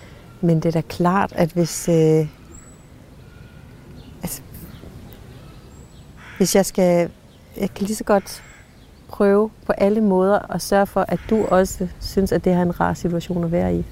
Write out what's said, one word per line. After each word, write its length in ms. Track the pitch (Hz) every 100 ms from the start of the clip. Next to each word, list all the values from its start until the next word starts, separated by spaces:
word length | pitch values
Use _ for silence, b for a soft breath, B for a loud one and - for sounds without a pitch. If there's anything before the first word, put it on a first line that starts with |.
| B B B -
men 160 | 170 160
det 60 | 165
er 40 |
da 80 | 165
klart, 520 | - - 175 196 - -
at 140 | 165
hvis... 380 | 175 165 - -
Øh, 380 | 165 160 156 156 - - - - - - - - - - - - - - - - - - -
altså, 200 | - - - - - - - - - - - - - - - - - - - - - -
hvis 200 | 185 202
jeg 100 | 185
skal... 440 | - 180 175 170 - - - - -
Jeg 140 | 202
kan 120 | - 202
lige 100 | 214
så 80 |
godt 380 | 233 196 - - - - - - - - -
prøve 420 | - 202 202 220 - -
på 60 |
alle 280 | - 196 214
måder 380 | 214 185 190 208 -
at 80 | 180
sørge 240 | - 196 196
for, 180 | 190 185
at 100 | 175 -
du 160 | 220 -
også 420 | 185 190 - 180 -
synes, 320 | - - 190
at 120 | 170
det 80 | 185
her 60 | 180
er 40 |
en 160 | 175 175
rar 140 | 175
situation 500 | 170 180 170 - 175
at 80 | 170
være 220 | 170 185 175
i. 80 | -